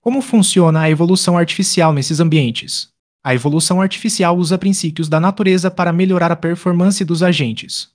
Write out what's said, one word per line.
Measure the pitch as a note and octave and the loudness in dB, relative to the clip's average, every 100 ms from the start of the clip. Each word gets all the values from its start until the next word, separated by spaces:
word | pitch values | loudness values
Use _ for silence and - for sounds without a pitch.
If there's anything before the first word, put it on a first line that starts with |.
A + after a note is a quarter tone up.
Como | A#3+ C4+ | -2 -4
funciona | B3+ A3+ F3+ F#3+ E3 D#3+ | 0 2 2 4 4 4
a | D#3+ | 2
evolução | D3+ E3+ F#3 - F3 | 2 2 2 2 0
artificial | E3+ - F#3+ - D#3+ | 0 -2 -2 2 2
nesses | C#3+ C3 D#3 | 2 -2 0
ambientes? | E3 D3+ B2 A2+ - - - _ _ _ | 2 2 0 -4 -8 -12 -12 _ _ _
A | C3+ | -2
evolução | B2+ C#3 D#3 - F#3 | 0 0 -2 0 0
artificial | F#3+ - A3 G#3+ F3 F3 | 0 -2 -6 0 0 0
usa | E3+ F3+ | 0 0
princípios | F#3+ F#3+ E3 D#3 D#3 | 0 -2 -4 -6 -2
da | D#3 | 0
natureza | F3+ G3 F#3+ F#3 F3+ | 0 0 0 2 0
para | F#3 F3 | -2 -2
melhorar | E3+ F#3+ F3+ F3 | 0 0 2 0
a | E3 | -2
performance | E3 F3 F#3 F3 F#3 G3 | -4 -2 -2 2 2 0
dos | E3+ E3 | -2 0
agentes. | F3+ D3 B2+ A2 - - - | 0 0 -2 -6 -10 -12 -14